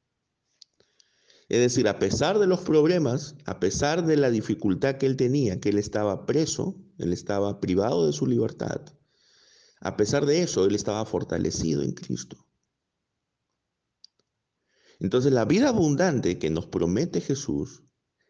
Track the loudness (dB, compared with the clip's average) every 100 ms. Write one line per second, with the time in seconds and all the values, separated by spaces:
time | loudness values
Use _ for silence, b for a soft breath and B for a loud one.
0 | _ _ _ _ _ _ -20 _ b b
1 | b b b b b 2 4 4 0 2
2 | -2 0 0 2 2 2 2 4 4 2
3 | 0 -2 -6 -14 -10 -2 -2 0 0 0
4 | 2 2 4 0 -2 -2 0 0 0 0
5 | -2 2 2 2 0 0 0 0 -2 -2
6 | -2 -2 -2 -2 -2 -4 -6 -8 -18 -6
7 | -4 -4 -2 -2 0 -2 0 2 2 2
8 | 0 0 0 0 0 -4 -6 -6 -10 _
9 | _ b b b b b b b -8 -2
10 | 0 2 2 2 0 2 2 2 -2 -4
11 | -4 -4 -4 -2 -2 -2 -2 -2 -2 -6
12 | -8 -10 -10 -20 _ _ _ _ _ _
13 | _ _ _ _ _ _ _ _ _ _
14 | -20 _ _ _ _ _ b b b b
15 | 0 2 4 2 4 4 4 2 0 2
16 | 0 2 0 -2 -2 -2 -4 -2 0 0
17 | -2 -4 -4 -6 -4 -6 -6 -12 _ _
18 | _ _ _